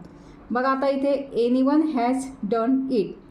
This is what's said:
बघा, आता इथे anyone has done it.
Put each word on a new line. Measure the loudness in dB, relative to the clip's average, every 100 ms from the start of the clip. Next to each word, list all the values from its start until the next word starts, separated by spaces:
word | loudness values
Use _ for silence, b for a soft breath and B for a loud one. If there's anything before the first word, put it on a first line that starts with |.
| -12 B B B B
बघा, | -2 0
आता | 0 0
इथे | 0 0 0 -2 0 2
anyone | 4 4 2 2
has | 0 0 -2 -4 -8 -4
done | 0 0 0 0
it. | -2 -2 -6 -16